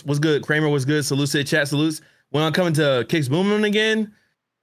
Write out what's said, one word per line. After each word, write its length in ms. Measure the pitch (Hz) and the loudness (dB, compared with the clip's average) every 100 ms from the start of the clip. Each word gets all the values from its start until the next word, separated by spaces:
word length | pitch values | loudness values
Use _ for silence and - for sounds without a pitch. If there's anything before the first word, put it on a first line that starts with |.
what's 140 | 143 147 | -4 -2
good? 240 | 156 147 | 2 0
Kramer, 260 | - 151 156 | 0 0 2
what's 160 | 147 | 0
good? 200 | 127 151 | 0 -2
Salutes 280 | 139 139 143 | 0 -2 0
to 60 | 165 | -2
the 60 | |
chat. 240 | 143 156 143 | 0 0 0
Salutes. 320 | 143 156 156 - _ _ | 0 0 -2 -12 _ _
When 120 | 143 | -2
I'm 100 | 156 | 0
coming 200 | 156 180 | 0 0
to 300 | 156 147 131 117 | 2 2 0 0
Kicks 200 | 165 131 | -2 0
Booming 360 | 151 196 208 | 0 0 0
again, 500 | 214 208 220 220 214 - _ _ _ _ | 0 0 0 0 -4 -8 _ _ _ _